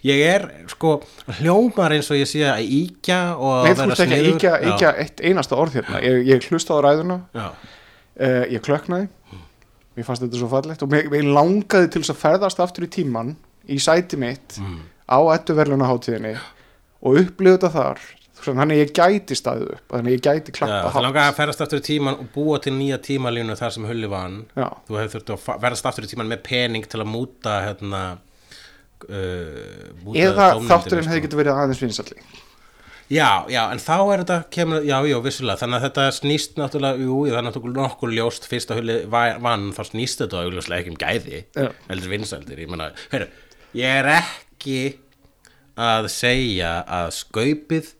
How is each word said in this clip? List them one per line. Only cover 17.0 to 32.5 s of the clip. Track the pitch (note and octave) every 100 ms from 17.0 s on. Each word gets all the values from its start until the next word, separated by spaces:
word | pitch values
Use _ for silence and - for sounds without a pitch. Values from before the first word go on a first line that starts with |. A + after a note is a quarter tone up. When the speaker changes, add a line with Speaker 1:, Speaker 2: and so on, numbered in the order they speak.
Speaker 2:
og | B2+ C#3
upplifa | F3+ - F#3 F#3
þetta | F#3
þar. | D#3+ C#2+ - - - _ -
Þannig | - C3 D3
að | D3+
ég | D3
gæti | F3 F3 G#3 F#3 C3
staðið | A#2+ A#2 -
upp, | - _
þannig | B2 A#2+
að | B2+
ég |
gæti | D3 D3+ D3+
klappað | - C#3 G2+
Speaker 1:
Já, |
það | F2+
Speaker 2:
hátt. | C#3
Speaker 1:
langaði | B2 C#3 C#3+
að | C#3
ferðast | D3 -
aftur | D#3 C#3+
í | -
tímann | D3+ C#3 C3+
og | B2
búa | C#3+ D3+ D3
til | C#3
nýja | C3+ C#3 C3
tímalínu | - C#3 B2+ A#2 A2+ G#2+
þar | A#2+
sem | A#2 A2
Hulli | A#2 G#2+
vann. | G2 F#2 G2 A2 -
Speaker 2:
Já. | B2+ - -
Speaker 1:
Þú | G#2+
hefði | F2+
þurft | A2 -
að | G2+
fa-, | - -
ferðast | B2 A#2+ C3
aftur | B2
í | G#2+
tímann | A#2+ A2
með | A2+
pening | - B2 B2 A2+ G#2+
til | A2+
að | G#2+
múta, | A2+ C3 _ A2+ G#2
hérna, | G2 G2 G2+ G2 F#2 F2+ _ _ _ - - - _ _ -
uh, | G2+ F#2 F2+ E2 C2+ G1+ G1+ G1+ -
múta | F#2+ D#3
Speaker 2:
Eða | F#3 G3 F#3+
Speaker 1:
dómnefndinni, | A2+ A#2
Speaker 2:
þátturinn | F3 - F3 D#3+
Speaker 1:
sko. |
Speaker 2:
hefði | E3
getað | D3+ D3+
verið | D3 C#3
aðeins | C#3 B2+
vinsælli. | B2 G#2+ - - - - -